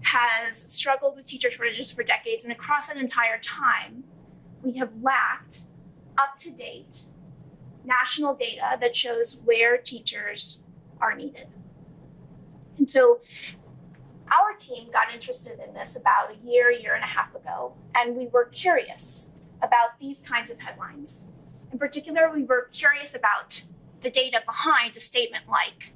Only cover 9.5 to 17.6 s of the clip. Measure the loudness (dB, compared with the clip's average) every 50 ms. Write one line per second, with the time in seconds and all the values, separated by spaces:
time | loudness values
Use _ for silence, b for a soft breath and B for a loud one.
9.5 | 4 6 6 4 4 2 0 -4 -10 -2 -4 -4 -4 -2 -10 -8 -2 0 0 0
10.5 | 0 -2 -10 -20 -20 -20 -20 -20 -6 -2 -2 -2 -2 -2 -8 -12 -12 -14 -20 -20
11.5 | -20 -20 -20 -20 -20 -20 -20 -20 -20 -20 -20 -20 -20 -20 -20 -20 -20 -20 -20 -20
12.5 | -20 -20 -20 -20 -2 0 0 4 6 6 8 8 8 6 B B B B B B
13.5 | B B -20 -20 -20 -20 -20 -20 -20 -20 -20 -20 -20 -20 -4 2 4 6 6 4
14.5 | 2 -6 -12 -12 -12 -14 -14 -4 0 0 0 0 -4 -14 -12 -12 -12 -12 -12 -16
15.5 | -16 -16 -16 -16 -14 -10 -6 -6 -6 0 2 4 4 4 2 -2 -8 -16 -8 2
16.5 | 4 6 6 6 4 2 0 -4 -4 -4 -4 -4 -4 -4 -4 -4 -6 -16 -12 -10
17.5 | -8 -8